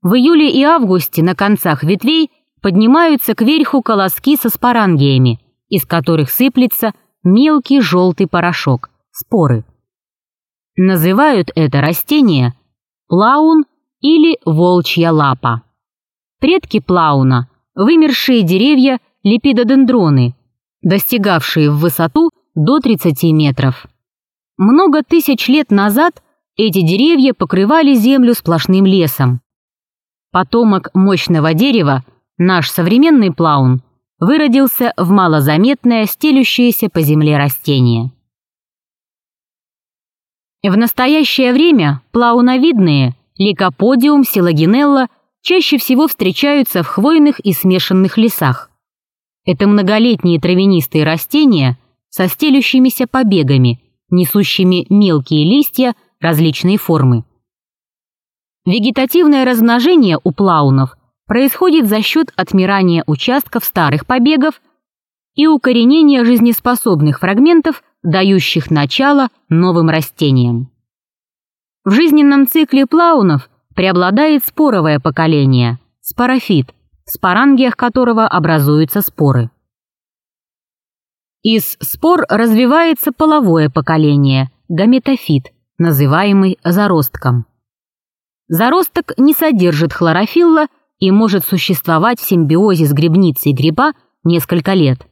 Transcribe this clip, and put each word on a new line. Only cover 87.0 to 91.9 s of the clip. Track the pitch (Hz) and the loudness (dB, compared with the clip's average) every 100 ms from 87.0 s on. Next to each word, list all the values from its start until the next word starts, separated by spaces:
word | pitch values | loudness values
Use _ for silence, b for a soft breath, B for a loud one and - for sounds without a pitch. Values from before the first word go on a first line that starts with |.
| 139 - 131 123 113 _ _ _ _ _ _ _ _ _ _ | -2 -4 -4 -4 -6 _ _ _ _ _ _ _ _ _ _
Заросток | 165 226 339 349 - - - | -2 0 0 -2 -6 -8 -2
не | 277 | 0
содержит | 302 320 240 180 151 165 | 0 0 0 0 0 -4
хлорофилла | - 170 165 214 330 339 320 302 _ _ _ | -2 -2 -2 -2 0 2 2 -2 _ _ _
и | 190 | 0
может | 196 220 190 | 2 2 -2
существовать | - 185 - 180 - | -2 -6 -4 -6 -2